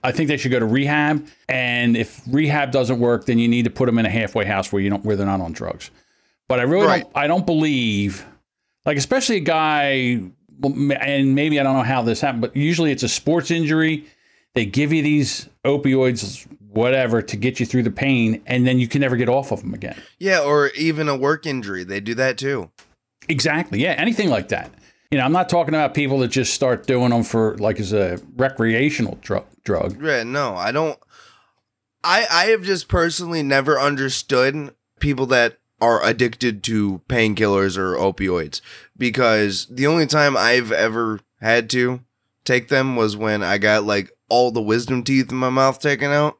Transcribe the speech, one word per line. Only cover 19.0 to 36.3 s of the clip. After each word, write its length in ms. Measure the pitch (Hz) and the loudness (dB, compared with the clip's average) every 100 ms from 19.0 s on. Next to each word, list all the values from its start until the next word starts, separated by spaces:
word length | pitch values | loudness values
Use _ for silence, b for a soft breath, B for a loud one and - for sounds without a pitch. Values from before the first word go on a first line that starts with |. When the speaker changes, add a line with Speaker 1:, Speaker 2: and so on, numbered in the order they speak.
Speaker 1:
never 140 | 139 | 0
get 140 | 123 120 | 2 2
off 240 | 131 135 | 0 0
of 80 | - | -8
them 140 | - | -8
again. 200 | - - - B B | -10 -10 -14 B B
Speaker 2:
Yeah, 220 | 190 180 | 0 0
or 300 | 143 147 143 | 2 2 2
even 380 | - 160 151 151 | 0 -2 0 -2
a 80 | 135 | 0
work 300 | 139 156 156 | 0 -2 -2
injury. 380 | 131 104 95 | -6 -6 -8
They 160 | 92 98 | -6 -8
do 140 | 104 117 | -6 -2
that 200 | 131 120 | -2 -2
too. 360 | 135 135 85 _ _ _ _ _ - | -6 -6 -8 _ _ _ _ _ -6
Speaker 1:
Exactly. 520 | 151 160 151 - 101 | -2 0 -2 -2 -2
Yeah, 120 | 160 151 | -2 0
anything 320 | 185 226 196 | -2 0 0
like 200 | 113 92 | 0 -2
that. 240 | 104 - - b b b | -6 -6 -20 b b b
You 60 | 143 | -2
know, 60 | |
I'm 80 | 127 | 2
not 160 | 175 180 | 2 2
talking 260 | 175 151 | 0 0
about 200 | 156 143 | 0 0
people 240 | - 143 135 | 0 0 0
that 100 | 123 | 0
just 240 | 131 123 | 0 -2
start 320 | - 131 123 | 0 0 0
doing 260 | - 123 123 | 0 2 2
them 120 | 120 | 2
for, 340 | 110 113 110 104 | 0 0 0 0
like, 200 | 107 107 | -2 -2
as 140 | 101 | -2
a 260 | 104 95 87 - | 0 0 -4 -10
recreational 840 | 123 131 131 113 113 143 147 110 - | -4 -4 0 0 2 0 0 -4 -6
dru-, 240 | - 98 - _ | -6 -6 -6 _
drug. 400 | - 90 80 101 | -4 -2 -2 -4
Speaker 2:
Yeah, 220 | 156 135 | -2 -2
no, 320 | 113 139 131 92 | -2 -4 -4 -4
I 160 | 95 | -4
don't. 260 | 135 160 127 _ b b b b b _ _ _ _ | -2 -4 -6 _ b b b b b _ _ _ _
I, 240 | 165 190 233 | 0 0 2
I 160 | 170 196 | 2 2
have 160 | 220 | 2
just 260 | 185 190 - | 0 -4 0
personally 560 | 185 170 165 175 165 | 0 0 -2 -6 -4
never 340 | 143 139 135 147 | 0 0 2 2
understood 960 | 139 143 135 127 - 127 131 143 143 _ _ _ | 0 0 -4 -4 -2 2 2 0 -12 _ _ _
people 280 | 147 135 131 | -4 -2 2
that 320 | 127 120 - _ _ | 2 2 -2 _ _
are 220 | 117 113 | 2 4
addicted 580 | 98 117 123 | 2 0 -2